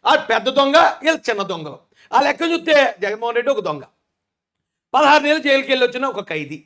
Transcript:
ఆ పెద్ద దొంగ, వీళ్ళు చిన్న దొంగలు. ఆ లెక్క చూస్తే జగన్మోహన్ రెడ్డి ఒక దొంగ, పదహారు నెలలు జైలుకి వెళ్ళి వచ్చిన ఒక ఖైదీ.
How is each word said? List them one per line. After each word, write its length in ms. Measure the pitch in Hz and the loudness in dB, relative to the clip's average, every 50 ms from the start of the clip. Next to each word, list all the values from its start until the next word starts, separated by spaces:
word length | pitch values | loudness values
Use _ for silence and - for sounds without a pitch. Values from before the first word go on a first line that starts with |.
| _ | _
ఆ 80 | - 302 | 2 0
పెద్ద 340 | 302 - - 226 220 208 254 | 0 0 -2 -2 -2 -2 0
దొంగ, 280 | 269 277 277 277 277 330 339 - - - | 0 2 2 4 4 4 4 4 0 0
వీళ్ళు 280 | 269 311 320 - _ - | -2 -2 -2 0 _ -4
చిన్న 120 | 226 202 | -4 -4
దొంగలు. 360 | 196 175 185 165 156 151 127 - _ _ _ _ _ _ | -4 -6 -8 -10 -10 -12 -14 -16 _ _ _ _ _ _
ఆ 80 | - 240 | 0 2
లెక్క 220 | 285 285 285 294 | 2 2 -2 -2
చూస్తే 520 | 330 320 339 330 330 330 302 285 269 233 - - | -2 -2 -2 -2 0 2 4 4 4 2 0 -4
జగన్మోహన్ 340 | 190 196 208 214 233 233 233 | -6 -6 -6 -4 -6 -4 -2
రెడ్డి 160 | 240 240 269 | -2 0 0
ఒక 80 | 277 214 | -2 -2
దొంగ, 220 | 180 170 151 143 127 _ _ _ _ _ _ _ _ _ _ _ _ _ _ _ _ _ _ _ _ _ - | -4 -6 -8 -8 -12 _ _ _ _ _ _ _ _ _ _ _ _ _ _ _ _ _ _ _ _ _ 0
పదహారు 280 | 262 302 277 294 294 | 2 4 6 4 4
నెలలు 160 | 277 294 302 311 | 4 2 0 0
జైలుకి 340 | - 294 277 269 269 269 | 2 0 0 0 0 -2
వెళ్ళి 140 | 262 254 247 | 0 0 0
వచ్చిన 200 | 240 240 247 269 | -2 -2 -4 -6
ఒక 220 | 269 202 196 190 - | -4 -6 -8 -8 -8
ఖైదీ. 360 | 165 156 147 131 156 160 _ | -8 -8 -8 -10 -14 -18 _